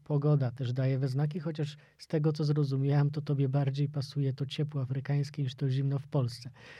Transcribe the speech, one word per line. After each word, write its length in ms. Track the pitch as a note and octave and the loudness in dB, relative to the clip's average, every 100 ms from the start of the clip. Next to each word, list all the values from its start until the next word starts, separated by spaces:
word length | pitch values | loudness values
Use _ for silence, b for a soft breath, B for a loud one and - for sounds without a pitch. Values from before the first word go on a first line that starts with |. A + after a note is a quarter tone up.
pogoda 480 | - D3 D3 D3 B2+ | -2 0 4 4 2
też 220 | A#2+ B2 | -2 -4
daje 260 | B2+ C3 C3+ | 0 0 2
we 80 | C3+ | 0
znaki, 320 | C3 D3+ F#3 | 0 0 -2
chociaż 380 | E3+ D#3 D3+ - b b | -6 -4 -4 -6 b b
z 100 | - | -4
tego, 260 | D#3+ D3+ | 0 2
co 100 | D3+ D3 | 2 2
zrozumiałam, 640 | D3+ C#3 C3+ C#3 C#3+ C#3+ | 2 2 2 2 4 4
to 100 | D3 | 0
tobie 280 | D3 C#3 C#3 | -2 2 2
bardziej 400 | C#3 C#3 C#3 D3 | 2 0 0 -2
pasuje 440 | D3 C3+ C#3+ C3+ | -2 -4 -2 -2
to 120 | C3 C3 | -2 -6
ciepło 360 | - D3+ D3 | -2 -4 -2
afrykańskie 640 | B2+ C3+ C3 C#3+ C#3+ - | -2 -4 0 0 0 -2
niż 120 | C3+ - | -4 0
to 140 | C#3 | 0
zimno 300 | C3 C#3 C#3 | 2 2 -2
w 80 | - | -2
Polsce. 420 | D3+ A#2+ - - B B | 0 0 -4 -14 B B